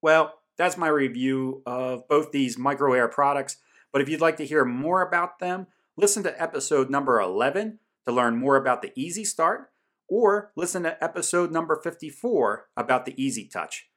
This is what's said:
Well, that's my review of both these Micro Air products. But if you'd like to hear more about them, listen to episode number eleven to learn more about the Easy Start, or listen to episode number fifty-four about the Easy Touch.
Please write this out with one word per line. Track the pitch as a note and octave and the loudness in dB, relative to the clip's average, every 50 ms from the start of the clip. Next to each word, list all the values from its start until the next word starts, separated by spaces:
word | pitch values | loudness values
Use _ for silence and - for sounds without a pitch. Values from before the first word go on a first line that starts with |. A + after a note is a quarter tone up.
Well, | - D#3 D#3 D#3+ D#3 D#3 - _ _ _ _ _ | 6 6 6 6 4 2 -2 _ _ _ _ _
that's | E3+ F3+ F3 F3+ | 0 0 0 0
my | E3+ D#3+ | 0 2
review | D3+ D3+ C#3 C3 A#2 B2 B2+ C3 C3+ C3 C3 C3 C3+ C3+ - | 2 2 2 0 -2 -2 -2 -2 -2 -2 -2 -4 -6 -8 -10
of | B2 B2 B2+ C3 B2+ B2+ A#2+ A#2+ _ | -8 -6 -6 -4 -4 -6 -8 -4 _
both | D3 D3 D#3 D#3 | 0 0 0 0
these | - C#3+ C3+ B2+ A2+ A#2 | -2 -2 -2 -2 -2 -2
Micro | B2 C#3 C#3 C3+ C#3+ C#3 B2+ | -2 -2 0 0 2 2 4
Air | B2+ - D3 | 4 2 2
products. | - - C#3+ C#3 C#3+ C#3+ C#3 C3+ - _ _ _ _ _ _ _ | 2 2 2 2 2 0 -4 -6 -10 _ _ _ _ _ _ _
But | _ C#3 | _ 0
if | C#3 C3+ | 0 0
you'd | D#3+ D3+ | 0 2
like | D#3+ E3 D#3+ D#3+ | 2 2 2 0
to | D#3 | -6
hear | C3 D3+ D#3 C3 | -2 2 2 2
more | B2 A#2+ B2 C#3 D#3+ F3+ F#3 | 2 0 -4 -2 0 0 0
about | F3+ F3+ F3 F3 F3 F3 - _ | 0 0 0 -2 -2 -2 -6 _
them, | F#3 F3+ F3+ F#3 F#3 - _ _ _ _ _ - | -6 -6 -6 -6 -8 -12 _ _ _ _ _ 2
listen | G3 G3+ G#3 A3+ F#3+ | 2 2 2 2 -2
to | F3+ - - | -4 -2 -2
episode | E3 D#3+ - D3+ C#3 - D#3 C#3+ C3 B2 | -4 -4 -4 -4 -4 0 2 2 2 2
number | C3+ C#3+ C#3 C3 B2 A2+ | 0 -2 2 2 2 2
eleven | G2+ F2+ F#2 G2+ A#2+ B2+ - F#3+ G#3+ A3 G#3+ - _ _ _ _ _ | 2 2 0 0 0 0 0 0 -4 -4 -8 -12 _ _ _ _ _
to | - A#2+ | -2 0
learn | B2 B2 A#2+ A#2 A#2 | 2 2 2 2 0
more | B2+ C#3 C#3 | 2 4 4
about | C#3 C3+ C3 B2+ A#2+ | 4 4 2 0 0
the | - C3+ - | -2 -12 -8
Easy | - C3+ E3+ E3+ G3+ A3 | -8 -8 -6 -6 -6 -6
Start, | - - - E3 E3 G#3 - C4+ _ _ _ _ _ _ _ _ _ | -6 -2 0 0 0 0 -2 -8 _ _ _ _ _ _ _ _ _
or | F3+ G#3+ A#3+ G3 G3+ G#3 G3+ - _ | 0 4 4 4 4 2 -2 -6 _
listen | - E3+ F3+ - F#3+ F3 | -6 -6 -4 -4 -4 -4
to | E3 E3+ - - | -4 -4 -4 -6
episode | E3 D#3+ F3 D#3+ - - F3 F3+ E3+ | -6 -6 -6 -6 -2 0 0 0 0
number | D#3+ E3 E3 D#3 D#3 | -2 -4 -2 -2 -4
fifty-four | D3+ - E3+ E3 - - D#3 - - - A#3+ A#3+ E3 B2 G#2 G#2 G#2+ - _ _ - | -4 -4 -8 -10 -8 -14 -16 -16 -8 -4 -2 2 2 2 2 0 -2 -8 _ _ -8
about | - A2+ B2+ B2+ B2+ | -2 0 0 0 0
the | - - - | -4 -6 -4
Easy | C3 C#3 B2+ A2+ G2 | -4 -4 -4 -6 -10
Touch. | C#2+ - F2+ D#2+ D#2+ - - - _ _ | -10 -8 -8 -8 -8 -10 -14 -16 _ _